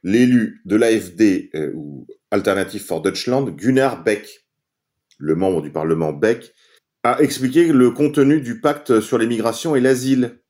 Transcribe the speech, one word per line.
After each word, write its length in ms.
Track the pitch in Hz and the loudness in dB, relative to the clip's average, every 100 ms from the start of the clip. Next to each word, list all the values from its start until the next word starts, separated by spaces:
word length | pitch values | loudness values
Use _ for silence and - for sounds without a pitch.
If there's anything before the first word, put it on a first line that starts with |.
l'élu 560 | 90 110 127 123 107 - | 0 4 4 4 2 -6
de 120 | 95 104 | -2 2
l'A 200 | 117 110 | 4 2
F 140 | 90 | -2
D, 360 | 87 107 92 - | 2 2 2 -4
euh, 180 | 80 73 | -8 -8
ou 320 | - 73 69 - - _ | -8 -12 -16 -18 -20 _
Alternative 520 | 101 98 98 90 104 | -2 0 -2 -2 -8
for 180 | - 82 | -8 -4
Deutschland, 460 | 78 - - 131 131 | -4 -4 -4 -2 -2
Gunnar 580 | 87 117 131 131 117 | -4 0 2 0 0
Beck. 420 | - 104 - - _ _ _ _ _ _ _ _ | -2 -2 -6 -20 _ _ _ _ _ _ _ _
Le 160 | 73 | -4
membre 280 | 80 95 87 | -2 0 -2
du 100 | 76 | -4
Parlement 400 | 78 80 80 78 | -6 -2 -2 -2
Beck 400 | 73 104 120 - _ _ _ _ _ | -2 -2 -2 -6 _ _ _ _ _
a 180 | 123 123 | -2 2
expliqué 520 | 147 - 127 147 170 | 0 0 0 2 4
le 180 | 139 123 | 4 4
contenu 500 | 117 147 147 139 156 | 2 -2 2 2 2
du 200 | 123 120 | -2 -4
pacte 400 | 151 147 - 113 | -4 -4 0 0
sur 180 | 107 123 | 2 -2
les 80 | 110 | -2
migrations 480 | 117 113 113 165 | -2 -4 -4 -2
et 60 | 143 | -2
l'asile 600 | 127 131 131 135 123 - | 0 -2 0 0 -2 -6